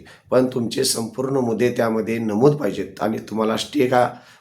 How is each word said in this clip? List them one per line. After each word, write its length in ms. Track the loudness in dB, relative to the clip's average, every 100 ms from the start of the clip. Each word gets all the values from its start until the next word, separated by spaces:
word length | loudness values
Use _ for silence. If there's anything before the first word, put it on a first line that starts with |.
| -16 -20 _
पण 160 | 2 2
तुमचे 300 | -2 -4 -2
संपूर्ण 540 | -2 -2 -4 -6 -2 0
मुद्दे 340 | 0 2 0
त्यामध्ये 460 | 2 0 0 -2 -4
नमूद 380 | -2 4 4 4
पाहिजेत 460 | -2 -4 -8 -4
आणि 180 | -4 -4
तुम्हाला 380 | -6 -2 -2 -2
स्टे 300 | -2 0 2
का 220 | 4 2 -2 -20 -20